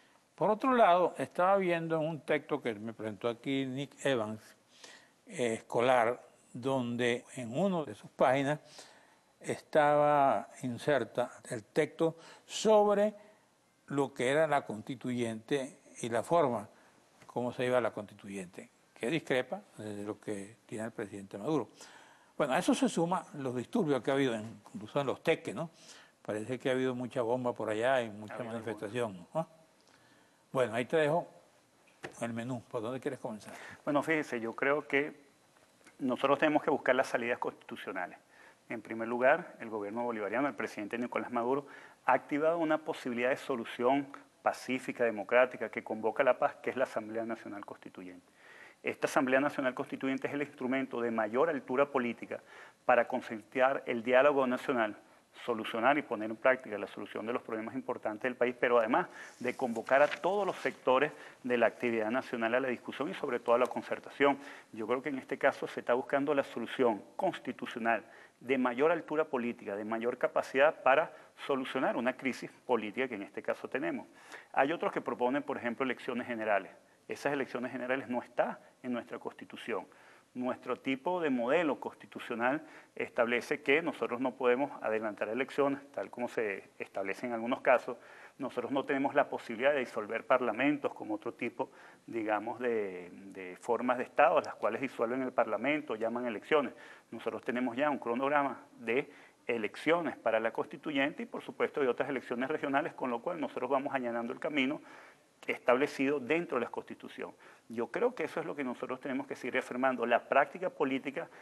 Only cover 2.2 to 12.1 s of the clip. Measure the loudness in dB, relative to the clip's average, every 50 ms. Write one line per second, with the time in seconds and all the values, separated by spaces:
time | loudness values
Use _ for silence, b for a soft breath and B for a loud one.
2.2 | -2 0 0 0 0 0 -2 -2 0 -2 -4 -4 -6 -8 -8 -6 -6 -6 -6 -2
3.2 | -2 -2 -2 -2 -4 -2 0 0 0 -2 -4 -6 -6 -8 -8 -4 0 0 2 2
4.2 | 0 -2 -4 -8 -12 -18 -20 _ _ B B B B B B B B B B B
5.2 | _ -12 -4 -2 0 0 0 -2 -4 -4 0 2 4 4 6 4 4 2 0 -2
6.2 | -6 -20 _ _ _ _ -10 -6 -2 0 0 0 0 -2 -2 0 2 2 0 0
7.2 | -4 -10 -12 -10 -8 -4 -2 0 0 0 0 -2 -4 -6 -8 -14 -16 -8 _ 4
8.2 | 4 4 6 4 2 0 -2 -4 B B B B B B B B B B B B
9.2 | B _ _ -12 -6 -6 -6 -6 -4 2 4 6 6 6 6 6 6 6 6 6
10.2 | 6 6 4 2 0 -6 -12 -8 -6 -6 -6 -2 2 2 2 2 2 0 -2 -2
11.2 | -2 -2 -4 -14 -10 -8 -8 -8 -8 _ 0 0 0 0 0 0 0 0